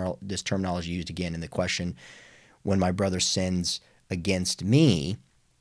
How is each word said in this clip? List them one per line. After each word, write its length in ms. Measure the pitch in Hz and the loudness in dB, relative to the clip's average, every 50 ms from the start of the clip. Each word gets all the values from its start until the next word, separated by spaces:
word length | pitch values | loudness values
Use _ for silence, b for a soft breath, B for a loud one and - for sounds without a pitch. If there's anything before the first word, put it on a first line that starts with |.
| 92 92 - - | -2 -4 -4 -6
this 220 | 98 98 98 - | -8 -8 -6 -6
terminology 480 | - - 104 98 95 92 87 90 85 85 | -4 -2 -2 -2 0 -2 -2 -2 -4 -4
used 160 | 87 90 82 - | -4 -4 -6 -6
again 260 | 87 85 90 85 82 | -6 -6 -4 -4 -4
in 60 | 82 | -6
the 80 | 82 85 | -8 -6
question, 480 | - - 90 87 - - 87 87 87 B B B B B B B B B B B B B | -4 -2 -2 -2 -2 -2 -4 -4 -6 B B B B B B B B B B B B B
"When 160 | B - 98 98 | B 0 2 4
my 140 | 92 90 | 4 2
brother 260 | 90 95 98 95 92 90 | 2 2 2 2 2 0
sins 600 | - - - 98 92 92 92 90 87 - - - b b b b b b | 0 0 0 0 0 0 0 0 0 -2 -4 -6 b b b b b b
against 520 | 95 87 82 98 92 92 90 - - - | -6 -2 0 0 0 0 0 -2 -4 -2
me, 540 | 87 98 117 147 165 139 92 80 69 85 101 - - _ _ _ _ _ _ _ | 2 4 6 6 8 6 6 4 2 -2 -4 -6 -10 _ _ _ _ _ _ _